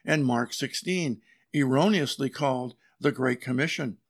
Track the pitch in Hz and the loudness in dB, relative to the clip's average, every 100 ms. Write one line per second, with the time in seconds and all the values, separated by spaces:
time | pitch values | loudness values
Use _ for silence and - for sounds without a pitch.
0 | - 156 131 120 - - 135 - 175 180 | -2 2 2 2 0 -4 -6 -6 -4 -2
1 | 156 110 _ _ _ 147 131 135 190 196 | -2 -6 _ _ _ 0 2 4 4 4
2 | 139 - 135 - 139 127 123 - _ _ | 0 -2 -4 -2 -2 0 -4 -12 _ _
3 | 143 123 127 123 127 127 160 - 127 98 | -2 2 0 0 -2 -2 -2 -2 -6 -8
4 | _ | _